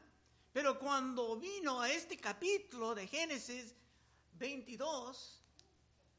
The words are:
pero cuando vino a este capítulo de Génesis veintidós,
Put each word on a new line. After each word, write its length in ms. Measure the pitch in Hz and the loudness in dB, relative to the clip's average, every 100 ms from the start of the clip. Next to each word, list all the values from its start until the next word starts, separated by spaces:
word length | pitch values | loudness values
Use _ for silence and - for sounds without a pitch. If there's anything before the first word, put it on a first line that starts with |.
| - - - - - | -14 -20 -20 -20 -6
pero 260 | 254 285 254 | 2 4 4
cuando 580 | 269 277 262 254 233 226 | 4 2 2 2 0 0
vino 440 | 349 403 320 254 | -2 -2 0 2
a 100 | 240 | 2
este 260 | 320 339 349 | 2 -2 -6
capítulo 800 | 214 175 349 403 403 247 226 220 | -4 0 4 2 2 -4 0 0
de 120 | 190 | -2
Génesis 680 | 285 330 277 - 247 233 - - - - - _ | 0 0 -2 -4 -6 -8 -14 -20 -20 -20 -20 _
veintidós, 1120 | 165 247 277 220 226 294 294 240 269 - - - - - _ _ _ _ | -6 -4 -4 -6 -4 0 0 -2 -8 -12 -16 -20 -20 -20 _ _ _ _